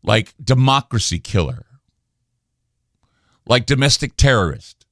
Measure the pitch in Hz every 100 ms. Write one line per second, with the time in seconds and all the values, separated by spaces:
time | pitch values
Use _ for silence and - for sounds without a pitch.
0 | - 113 - _ 120 127 131 135 - 117
1 | - 82 - 98 73 62 - _ _ _
2 | _ _ _ _ _ _ _ _ _ _
3 | _ _ _ _ - 123 120 139 139 -
4 | 143 - 143 120 85 65 - - _